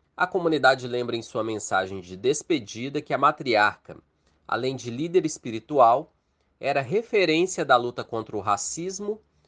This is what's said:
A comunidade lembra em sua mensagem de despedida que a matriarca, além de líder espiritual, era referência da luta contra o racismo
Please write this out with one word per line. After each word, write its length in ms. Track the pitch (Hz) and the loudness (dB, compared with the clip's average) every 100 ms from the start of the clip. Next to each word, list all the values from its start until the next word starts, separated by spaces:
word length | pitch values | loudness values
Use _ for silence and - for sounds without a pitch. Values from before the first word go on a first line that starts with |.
| _ - | _ -6
A 80 | |
comunidade 640 | 175 190 170 151 131 135 123 | -2 0 0 2 4 2 -2
lembra 300 | 123 120 117 | -4 -4 -6
em 60 | |
sua 200 | 113 117 | -6 -6
mensagem 580 | 110 107 - 95 95 98 | -4 -6 -2 -2 -2 -8
de 160 | 90 92 | -12 -4
despedida 880 | 120 151 - 156 104 110 131 147 | -2 -2 -2 -4 -4 -12 -8 -8
que 100 | 147 | -6
a 60 | 135 | 2
matriarca, 800 | 143 151 135 107 104 - - - _ _ _ _ - | 2 0 0 4 4 0 -16 -20 _ _ _ _ -6
além 300 | 110 131 131 | -4 -4 -6
de 160 | 117 | -8
líder 340 | 117 170 175 151 | -8 0 0 0
espiritual, 880 | - - 113 - 147 117 127 - _ _ _ _ - | -6 -8 -10 -2 6 6 6 0 _ _ _ _ -8
era 200 | 135 139 | -2 -2
referência 840 | 127 190 233 214 175 160 180 - | 0 -4 0 2 4 4 2 0
da 120 | 147 123 | 4 4
luta 280 | 120 120 | 4 -6
contra 320 | 113 113 107 107 | -6 -6 -6 -4
o 40 | |
racismo 800 | 98 101 - - 180 190 202 214 _ _ | 0 -2 -2 -8 -10 -8 -8 -8 _ _